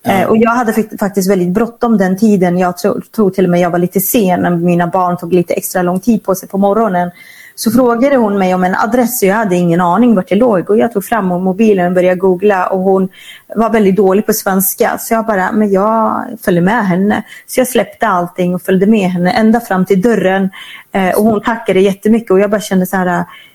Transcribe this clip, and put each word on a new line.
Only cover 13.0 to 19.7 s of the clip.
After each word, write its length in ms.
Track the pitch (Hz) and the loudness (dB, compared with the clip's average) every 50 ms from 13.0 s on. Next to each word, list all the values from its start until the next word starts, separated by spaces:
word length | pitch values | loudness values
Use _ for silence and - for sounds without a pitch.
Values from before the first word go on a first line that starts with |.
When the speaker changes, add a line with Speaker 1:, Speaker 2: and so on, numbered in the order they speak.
| 190 190 - - - - - - _ - - | 0 -2 -6 -14 -20 -20 -20 -20 _ -8 -4
Speaker 2:
var 140 | 202 226 214 | -2 -2 0
väldigt 260 | 220 220 202 185 185 | 2 2 2 2 2
dålig 300 | 214 196 190 185 208 214 | 2 2 2 2 0 0
på 60 | - | -2
svenska. 680 | 214 - - 202 190 196 190 - - - 220 196 - 202 | -4 -2 -2 -2 -2 -2 -2 -2 -2 -2 -2 -2 -2 -4
Så 160 | - - 226 | -4 -4 -2
jag 120 | 226 214 | -2 -2
bara, 260 | 226 208 185 180 - | -2 -2 -2 -2 -2
"Men 200 | - 214 214 202 | 0 0 0 0
jag 520 | 196 185 202 220 226 226 220 220 214 - - - 214 - - | 0 0 0 0 0 0 0 -2 -2 -4 -8 -10 -12 -6 -2
följer 180 | 208 180 170 | 0 0 2
med 240 | 175 190 226 247 202 | 2 2 0 0 0
henne." 360 | 185 170 175 196 208 208 - - - - - - | 0 0 0 0 0 0 -2 -6 -10 -18 -20 -14
Så 140 | - - 254 | -6 -2 -2
jag 80 | 247 - | -2 0
släppte 380 | - 226 196 - - - 233 | 0 -2 -2 -2 -4 -4 -2
allting 480 | 214 190 175 175 170 - - 180 180 180 | 0 0 0 -2 -4 -4 -4 -2 -2 -2
och 80 | 175 | -4
följde 240 | - - 190 180 196 | -2 0 0 2 4
med 240 | 208 226 214 185 180 | 4 2 2 2 0
henne 200 | 180 175 175 180 | 0 0 0 0
ända 280 | - - 214 220 226 233 | 0 2 2 2 2 2
fram 260 | 233 - | 0 -2